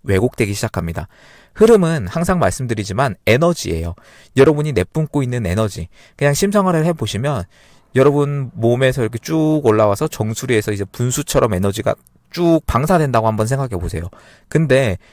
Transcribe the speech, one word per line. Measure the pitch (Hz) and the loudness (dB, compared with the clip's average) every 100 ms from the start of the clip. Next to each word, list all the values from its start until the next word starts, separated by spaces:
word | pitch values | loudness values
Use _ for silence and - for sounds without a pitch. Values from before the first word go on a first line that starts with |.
왜곡되기 | - 95 123 - 104 | -2 0 0 0 -4
시작합니다. | 104 110 92 85 82 90 _ - - _ - | -2 -6 -4 -6 -8 -10 _ -20 -20 _ 2
흐름은 | 220 220 165 160 95 | 6 6 4 -2 -4
항상 | 165 175 180 | -4 -2 0
말씀드리지만 | 98 - 123 107 101 101 120 98 - | 0 -2 -4 -4 -4 -4 -4 -2 0
에너지예요. | 120 170 170 - 82 85 87 - - - - | 2 2 0 -4 -4 -6 -10 -18 -20 -4 4
여러분이 | 143 147 151 | 4 4 0
내뿜고 | 117 92 160 156 147 | -2 -2 -2 -4 -2
있는 | 127 123 98 | -2 -2 -2
에너지. | 95 110 - 87 - - - | -2 -2 -4 -12 -16 -20 -2
그냥 | 143 | 0
심상화를 | 143 202 202 185 165 160 | 2 0 2 2 2 0
해보시면 | 165 113 98 139 131 87 _ _ _ _ 123 | -2 -4 -4 -4 -4 -8 _ _ _ _ 2
여러분 | 139 147 143 143 127 | 4 4 0 -2 -6
몸에서 | - 117 120 131 127 | -2 0 2 2 0
이렇게 | 110 120 | -4 -6
쭉 | - 160 156 156 | -4 0 0 2
올라와서 | 123 107 107 101 156 | 2 4 2 0 -4
정수리에서 | - 107 110 127 113 107 | -4 -6 -6 -2 -2 -2
이제 | 101 | -4
분수처럼 | 98 - 123 135 143 135 120 | -6 -4 -4 -4 -2 0 2
에너지가 | 92 98 101 107 107 - _ _ | 2 0 -2 -4 -4 -10 _ _
쭉 | - 175 165 - | -2 2 2 2
방사된다고 | 120 156 180 147 117 110 | -2 2 2 2 0 0
한번 | 107 110 | 0 -2
생각해 | 135 131 92 | -2 -4 -6
보세요. | 82 82 87 - - _ _ | -6 -6 -10 -14 -20 _ _
근데 | 156 156 131 123 87 - | -2 2 2 2 -2 -8